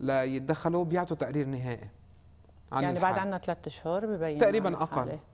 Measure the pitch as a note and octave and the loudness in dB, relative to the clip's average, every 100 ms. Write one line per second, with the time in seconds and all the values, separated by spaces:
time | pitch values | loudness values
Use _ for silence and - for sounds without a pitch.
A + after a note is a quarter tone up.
0 | C3 C3+ C3 C3 C3+ D#3 E3 F3 E3+ F3 | 0 2 2 0 0 0 2 2 2 0
1 | F3 D#3 - C#3+ C3+ C3+ B2+ A#2 G#2 - | 0 -2 0 0 0 -2 -4 -6 -10 -18
2 | - - - - - - - C3+ F3+ F3 | -20 -20 -20 -20 -20 -20 -4 0 0 2
3 | F#3 F#3 G3 F#3 - E3+ - - D#3+ F#3 | 2 2 -2 -4 -4 -4 -6 -6 -2 -2
4 | G#3+ G3 D#3+ D3+ G#3+ G#3+ G3 E3+ E3 C#3 | 0 -2 0 4 4 4 0 -2 -2 -2
5 | B2+ D#3 - | -2 -6 -12